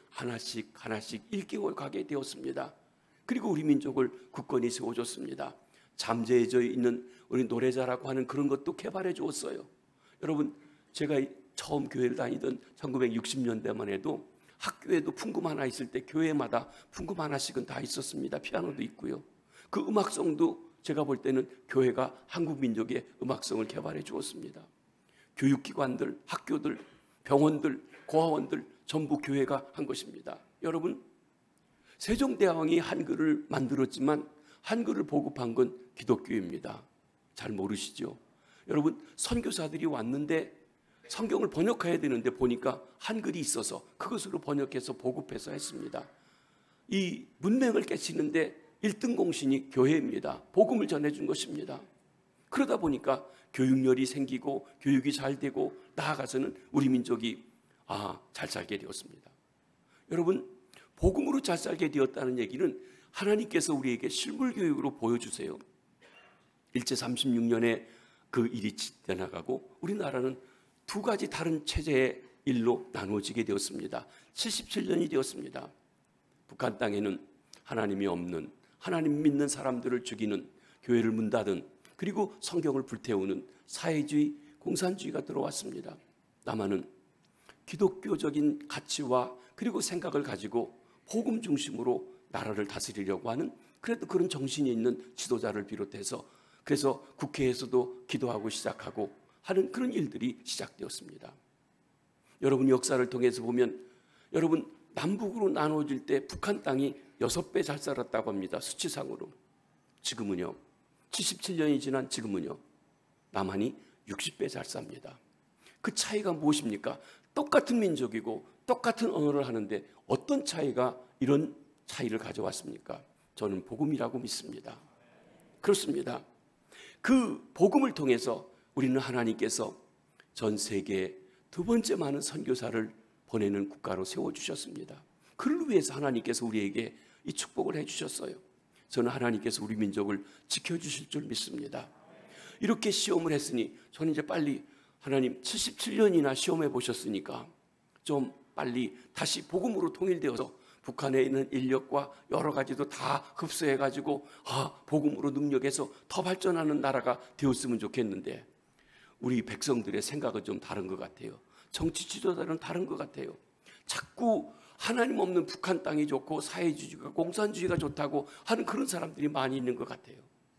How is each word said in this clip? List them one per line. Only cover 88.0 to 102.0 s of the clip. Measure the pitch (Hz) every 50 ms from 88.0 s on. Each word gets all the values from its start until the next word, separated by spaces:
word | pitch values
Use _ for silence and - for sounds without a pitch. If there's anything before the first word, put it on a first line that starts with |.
| - 196 190 156 - 151 139 151 147 147 - - - -
가치와 | - 147 - - - - 147 127 127 127 123 - - - - - _
그리고 | - - 240 196 185
생각을 | - - 185 175 165 175 139 147 147
가지고 | 143 110 95 98 104 101 117 110 - - - - _ _ _ _ -
복음 | - 220 - - 226 220
중심으로 | - 190 147 139 - - - 113 120 123 123 123 - - - - _ _
나라를 | - 101 - 107 104 101 104
다스리려고 | 101 - 104 - - 107 104 98 95 98 92 - 117
하는, | 117 131 - - - - - - _ _
그래도 | - - 233 226 - -
그런 | - 180 170 180
정신이 | 160 143 135 135 - 151 143 131
있는 | 120 113 113 123 - - - - - -
지도자를 | - - 123 110 - 110 101 104 98
비롯해서, | - 110 101 101 98 - 101 98 - - - - - _ _ _ _ _ _ -
그래서 | - 147 - - 135 127 - - - - -
국회에서도 | - 139 - - 139 127 120 123 117 113 123 127 123 123 - - - -
기도하고 | - - - 123 117 107 101 113
시작하고 | 104 - - - 104 - - 135 - - 107 95 - - _ _ _ _
하는 | - - 190 185 190 -
그런 | - 240 254 - -
일들이 | - 156 135 - - 113 127 - - -
시작되었습니다. | - - - 98 - - - - - - - - - - - - - - - _ _ _ _ _ _ _ _ _ _ _ _